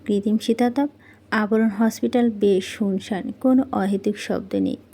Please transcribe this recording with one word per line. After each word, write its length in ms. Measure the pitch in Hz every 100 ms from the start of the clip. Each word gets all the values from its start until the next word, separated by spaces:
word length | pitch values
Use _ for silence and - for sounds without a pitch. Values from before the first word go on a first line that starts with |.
কৃত্রিম 340 | - 202 208 214
শীতাতাপ, 520 | - 226 240 240 294 - - - -
আবরণ 380 | 214 208 220 226
হসপিটাল 640 | 202 226 - 233 247 240
বেশ 340 | 208 202 190
শুনশান, 680 | 190 - 202 190 - 196 - -
কোনো 220 | 262 262 262
অহেতুক 440 | 208 190 196 208 202
শব্দ 380 | - - -
নেই 220 | - 95 - -